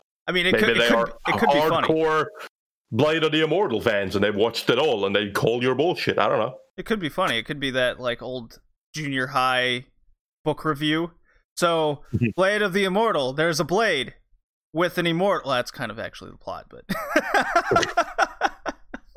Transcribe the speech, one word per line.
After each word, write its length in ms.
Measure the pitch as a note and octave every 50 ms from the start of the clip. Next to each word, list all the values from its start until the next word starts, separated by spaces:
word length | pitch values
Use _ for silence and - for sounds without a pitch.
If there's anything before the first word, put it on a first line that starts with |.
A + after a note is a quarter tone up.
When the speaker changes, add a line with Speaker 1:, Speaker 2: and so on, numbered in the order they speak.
| _ _ _ _ _
Speaker 1:
I 40 | - F3
mean, 120 | F3+ F3
it 60 | F#3 F#3+
Speaker 2:
Maybe 120 | G3+ G#3+
Speaker 1:
could, 120 | A3+ A#2
it 20 | A#2
Speaker 2:
they 80 | A#2 A#2
Speaker 1:
could, 60 | A#2
Speaker 2:
are 100 | A#2 A#2 - - - -
Speaker 1:
it 100 | - - G2+
could 100 | - -
be 80 | C#3+ D3
funny. 280 | D#3 D#3+ E3 D#3+ C3
Speaker 2:
hardcore 380 | - D#3+ D#3+ D#3+ D#3 D#3 D#3 C#3+ - - - - - _ _ _ _ _ _ _ -
Blade 320 | A2+ A2 C#3 D3+ D#3+ E3 D3+
of 80 | D#3
the 100 | D#3 D#3+
Immortal 380 | D#3+ D#3 D3+ F#3 G#3 D#3 A#2 G#2
fans, 320 | - A#2 G#2+ G2+ G2 F#2 F#2
and 80 | G2 G2
they've 120 | G#2 G#2
watched 340 | F#2+ A2 A#2 A#2 - - -
it 80 | B2+
all, 280 | B2+ D3+ D#3 A#2+ G2+ G2
and 100 | G2 G2
they 140 | G2+ G#2 G2+
call 320 | F#2+ - - - A#2 B2 B2
your 100 | B2+ B2+
bullshit. 460 | B2 D3+ F3+ E3 - - - - -
I 80 | G2
don't 120 | - C#3 A#2+
know. 160 | G#2+ B2+ - - - _ _
Speaker 1:
It 80 | - F#3
could 140 | - A3+ G#3+
be 100 | F3+ C#3
funny. 280 | - F#3 F#3+ - A#2+
It 80 | - -
could 140 | - D3+ C#3+
be 100 | C#3 C3+
that, 280 | B2 C3 B2+ B2 F#2+ -
like, 220 | B2+ B2 A#2+ A#2
old 380 | A#2+ B2+ B2+ C3 A2+ A#2 - - _ _ _ _ _ _ -
junior 340 | D#3 D#3 C#3 C#3 C3 B2+
high 580 | C3 C#3 C3 B2+ B2+ B2+ B2+ B2 B2+ B2 B2 B2+ _ _ _ _ _ _ _ _ _ _ _ -
book 220 | D#3 C#3+ - -
review. 460 | D#3 C#3+ C3+ D3+ D3+ D#3 D#3+ E3+ E3 - _ _ _ _ _ _ _ _
So, 480 | - F3 E3+ E3 E3 D#3+ D3+ C#3+ - - - - -
Speaker 2:
<laughs> 160 | A#2+ A2+ -
Speaker 1:
Blade 260 | - F#3 F#3+ G#3 G#3+
of 120 | G#3+ G3 E3+
the 100 | G3+ G3
Immortal, 480 | F#3 F3+ G#3 A#3 A3+ F#3+ D3+ C3 B2 C3+
there's 260 | D3+ D#3 E3+ D#3+ C#3+
a 40 | E3+
blade 500 | C#3 E3+ G#3 A#3 G#3 E3+ C3+ A#2+ - - - _ _ _ _ _ _ _ _ _ _ -
with 240 | D#3 F3+ E3+ -
an 100 | F3+ E3+
immortal. 400 | E3+ E3 E3 F#3+ G3+ F#3 D3+ -
Well, 80 | C3+ C3+
that's 160 | B2 A#2+ -
kind 200 | - - B2+ A2
of 80 | G#2 A2+
actually 320 | G2 F2 - - F#2 F#2
the 60 | -
plot, 280 | - - - F2+ - - -
but 140 | - A#1+ - -
<laughs> 1700 | - D#5+ D#5+ C#5+ - D4+ - - - G4+ - G#5 F#5 - - - - E4+ D#4 - - - - - - - - - - - - - - - - - - - - - - - - - -